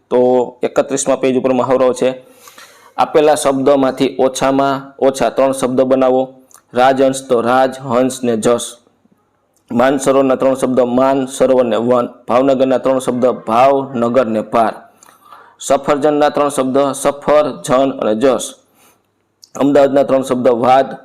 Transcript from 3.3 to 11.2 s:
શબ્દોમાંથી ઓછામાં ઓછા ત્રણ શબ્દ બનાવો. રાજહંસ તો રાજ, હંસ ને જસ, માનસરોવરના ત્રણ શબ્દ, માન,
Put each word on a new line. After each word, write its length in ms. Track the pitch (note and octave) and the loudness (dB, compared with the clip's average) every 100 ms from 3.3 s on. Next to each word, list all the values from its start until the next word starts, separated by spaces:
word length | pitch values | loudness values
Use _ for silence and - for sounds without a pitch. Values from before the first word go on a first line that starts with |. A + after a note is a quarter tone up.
શબ્દોમાંથી 800 | C#3+ C#3+ C3+ C3+ C#3+ C3 B2+ C3 - | 2 0 0 2 2 0 0 -4 0
ઓછામાં 720 | C3 C3 C3+ C#3 C#3 C3+ C3+ - | -2 0 0 0 0 -2 -8 -2
ઓછા 320 | C3 C3 A#2 | -2 0 -2
ત્રણ 220 | A2 C3+ | 0 0
શબ્દ 280 | C3+ B2+ C3 | 0 -2 0
બનાવો. 540 | C3 C3+ C3 B2+ C3 - _ - _ | 2 2 2 0 -2 -8 _ -20 _
રાજહંસ 540 | A#2+ B2+ C3+ C3+ C3+ - | 0 2 4 0 0 -2
તો 140 | A#2+ | 0
રાજ, 360 | A#2 B2+ C3 B2+ | 2 2 0 -2
હંસ 440 | C#3 A#2+ C3 B2+ | -4 0 0 -2
ને 140 | A#2+ A2+ | -4 -2
જસ, 280 | A#2 A#2+ - - _ _ _ _ _ _ _ _ _ | 0 0 -4 -14 _ _ _ _ _ _ _ _ _
માનસરોવરના 640 | A#2 B2+ C#3 C#3 C3+ C3+ C3 | 0 0 0 0 0 2 0
ત્રણ 180 | C3+ | 0
શબ્દ, 260 | C3 C3 B2 | 0 -2 0
માન, 460 | B2 B2 C3+ C3+ | 0 0 0 0